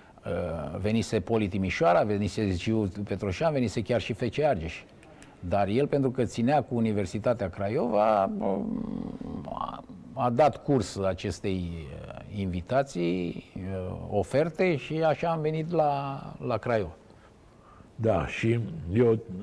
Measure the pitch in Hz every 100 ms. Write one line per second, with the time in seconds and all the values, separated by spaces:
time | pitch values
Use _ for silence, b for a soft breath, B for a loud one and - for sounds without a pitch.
0 | B B - 90 90 82 71 90 101 113
1 | 101 110 90 113 101 98 95 - 165 175
2 | 113 101 104 - 104 90 - 110 101 101
3 | 101 98 101 92 160 143 117 120 110 120
4 | - 113 123 - 151 107 82 - - -
5 | B B B B 90 101 98 110 147 143
6 | 131 131 110 - 117 147 - 120 113 104
7 | 92 110 123 117 95 - 101 127 226 104
8 | 110 107 95 208 208 98 - - - -
9 | - - - - - - - - - -
10 | - 131 123 120 147 - - 139 92 -
11 | 95 90 104 - 104 92 87 85 71 76
12 | - - - 101 98 87 82 127 139 180
13 | 170 - - 170 - - 92 95 92 90
14 | 87 101 92 131 165 - 185 147 - 156
15 | 160 143 170 165 151 160 160 170 151 139
16 | 139 139 - - 127 110 - 113 87 -
17 | - B B - - B B B B -
18 | 110 95 69 - 113 117 113 - 82 104
19 | 120 113 - 92